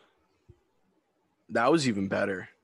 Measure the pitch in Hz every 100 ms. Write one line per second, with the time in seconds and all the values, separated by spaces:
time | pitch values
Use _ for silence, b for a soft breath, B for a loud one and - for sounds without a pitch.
0 | b b b b _ - _ _ _ _
1 | _ _ _ _ - 113 123 165 131 101
2 | 98 101 101 92 - _